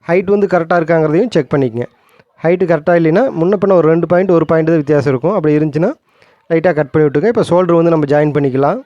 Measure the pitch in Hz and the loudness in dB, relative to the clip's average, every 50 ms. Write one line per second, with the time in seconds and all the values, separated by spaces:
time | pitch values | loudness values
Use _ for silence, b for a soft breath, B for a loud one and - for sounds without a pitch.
0 | _ - 170 185 196 180 202 208 196 185 185 175 165 160 185 175 165 156 170 165 | _ 0 -2 0 0 0 0 0 0 0 0 -2 0 0 -2 -2 0 0 0 0
1 | 156 156 151 170 233 240 - 170 135 - - 147 139 123 110 120 123 - b b | 0 0 0 0 -2 0 -2 -2 -2 -2 -2 -2 -2 -2 -4 -6 -10 -10 b b
2 | b b b b b b _ _ - 160 180 180 185 165 170 156 151 - 175 170 | b b b b b b _ _ -2 -2 0 0 0 0 0 0 2 0 2 2
3 | 165 160 160 196 254 277 - 165 160 180 208 196 175 196 190 175 156 156 165 170 | 2 2 2 2 0 0 -2 -2 -2 0 0 0 0 2 2 4 4 2 2 0
4 | 170 156 180 175 190 196 180 170 160 - 170 160 165 160 170 165 143 135 156 147 | 0 0 0 0 2 2 2 0 2 0 0 0 0 0 0 0 0 0 0 0
5 | 131 147 131 123 123 165 208 202 156 151 151 151 156 156 135 151 165 214 320 _ | 0 0 -2 -2 -2 -2 -4 -2 0 0 0 0 0 -2 -2 -2 -2 -2 -4 _
6 | _ b b b b b b b b b 170 165 160 180 165 147 151 135 - 160 | _ b b b b b b b b b -4 0 0 0 0 0 -4 -2 0 0
7 | 151 147 127 147 147 220 233 233 170 - 165 175 185 175 170 165 165 170 165 160 | 0 2 0 0 -2 0 -2 -2 -2 0 0 0 2 2 2 2 2 2 2 0
8 | 147 139 147 147 151 151 139 151 143 139 123 131 139 143 185 254 277 | 0 0 0 0 0 0 0 -2 -2 -2 0 0 0 0 -2 -4 -8